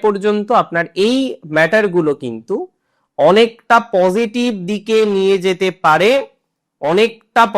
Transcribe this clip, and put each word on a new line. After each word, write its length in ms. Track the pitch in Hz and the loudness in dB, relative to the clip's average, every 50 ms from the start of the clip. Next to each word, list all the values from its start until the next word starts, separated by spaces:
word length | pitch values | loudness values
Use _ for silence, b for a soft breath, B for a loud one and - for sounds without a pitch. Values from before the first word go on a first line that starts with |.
| 214 | 0
পর্যন্ত 440 | 214 202 196 190 214 208 208 202 208 247 202 | -2 -2 0 -2 -2 -2 -2 -2 0 0 0
আপনার 240 | - 175 175 170 170 160 - 175 196 | 0 0 -4 -4 -4 -4 -4 -2 -2
এই 120 | 226 254 269 269 254 233 - - 156 151 | 0 0 -2 -2 -4 -8 -12 -12 -4 0
ম্যাটারগুলো 560 | 156 160 165 196 220 208 202 175 180 160 151 143 - | 0 0 2 2 0 0 0 0 0 0 0 -2 -4
কিন্তু 340 | 143 123 113 113 113 - 190 285 370 370 _ _ _ _ _ _ _ _ _ - - 208 | -6 -10 -10 -10 -10 -8 -8 -8 -8 -12 _ _ _ _ _ _ _ _ _ 2 2 4
অনেকটা 460 | 190 214 233 226 226 _ _ - 233 233 202 - - | 4 4 2 2 -2 _ _ 0 0 0 0 0 0
পজিটিভ 540 | 185 180 185 180 220 240 214 214 247 240 247 220 196 175 175 | 0 0 2 0 0 -2 -2 -2 -4 -4 -2 -4 -6 -6 -6
দিকে 280 | 208 202 208 220 220 220 220 208 202 | -6 -6 -4 0 0 2 2 2 0
নিয়ে 200 | 196 190 190 196 190 175 | 0 2 0 0 0 0
যেতে 220 | 190 185 175 190 185 170 - - | -2 -2 -2 -2 -4 -4 0 0
পারে, 260 | 160 151 160 180 214 262 277 - - _ _ _ _ _ _ _ _ _ _ - 147 | 2 2 4 2 2 2 0 -2 -6 _ _ _ _ _ _ _ _ _ _ -4 -2
অনেকটা 520 | 170 196 226 226 226 - _ _ _ 240 233 208 208 | 0 0 0 0 -2 -8 _ _ _ 0 2 2 2